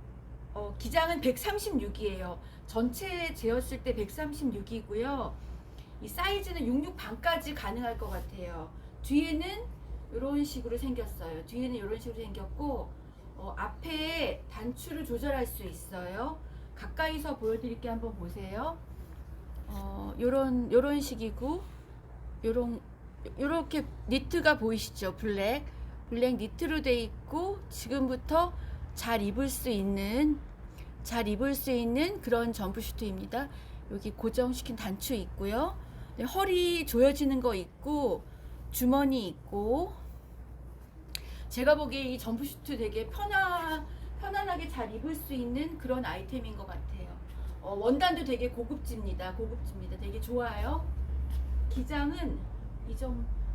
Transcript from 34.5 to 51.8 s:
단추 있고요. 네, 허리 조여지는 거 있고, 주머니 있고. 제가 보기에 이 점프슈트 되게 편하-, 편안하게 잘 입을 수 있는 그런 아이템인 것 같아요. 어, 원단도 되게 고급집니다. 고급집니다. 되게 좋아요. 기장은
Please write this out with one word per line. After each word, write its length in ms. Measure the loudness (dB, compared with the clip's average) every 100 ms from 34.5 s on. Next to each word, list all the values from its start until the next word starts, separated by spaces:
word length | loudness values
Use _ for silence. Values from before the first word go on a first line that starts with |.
| 2 -4 -4
단추 380 | -4 -2 -2
있고요. 640 | -2 -2 -4 0 2 0 -2 -10 -12 -10 -4
네, 60 |
허리 640 | -2 2 4 6 6 4 4
조여지는 540 | 8 8 8 4 4
거 120 | 4
있고, 680 | 2 -2 -6 0 2 4 2 -4 -12 -12 -10 -6
주머니 560 | 2 6 8 6 4 0
있고. 640 | -6 -4 0 4 4 2 -4 -10 -12 -14 -14 -14 -12 -12 -14 -16 -16 -10 -10 -8 -10 -6
제가 260 | 4 8 8
보기에 260 | 6 0
이 160 | -2 -2
점프슈트 600 | -2 -2 -2 -6 -4 -2
되게 300 | 0 0 -2
편하-, 800 | -2 2 4 4 4 2 -2 -4 -8 -8 -6
편안하게 480 | -2 0 0 0 -2
잘 240 | -4 -4 -2
입을 180 | -2
수 200 | -4 -4
있는 440 | -2 0 0 -2 -2
그런 260 | -2 0
아이템인 540 | 0 -4 -4 -4 -4 -6
것 80 | -6
같아요. 500 | -6 -4 -6 -6 -10 -10 -6 -6 -6
어, 140 | -4 2
원단도 480 | 6 8 6 6
되게 260 | 2 2 2
고급집니다. 840 | 0 -4 -2 -4 -2 -2 -2 -2 -2
고급집니다. 640 | -4 -2 -4 -4 -6 -4
되게 220 | -4 -2
좋아요. 640 | 0 0 0 0 2 2 0 -2 0 0 0 0 2 2 2
기장은 720 | 2